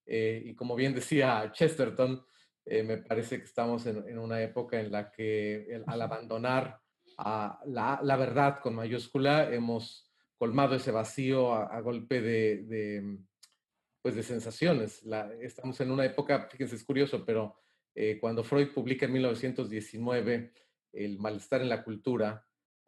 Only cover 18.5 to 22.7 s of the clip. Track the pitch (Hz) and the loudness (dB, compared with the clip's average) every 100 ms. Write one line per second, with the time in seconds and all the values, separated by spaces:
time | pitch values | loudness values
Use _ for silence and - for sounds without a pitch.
18.5 | 143 143 143 120 127 131 131 127 113 131 | 4 4 2 -2 0 2 2 2 2 -2
19.5 | 123 113 107 107 107 120 123 110 120 120 | -2 -4 -4 -6 -6 0 0 2 0 -2
20.5 | _ _ _ _ 104 104 98 107 107 - | _ _ _ _ -6 -6 -4 -4 -6 0
21.5 | 131 127 117 117 110 - 120 107 110 _ | 0 2 -2 -4 -6 -2 2 0 -2 _
22.5 | _ _ | _ _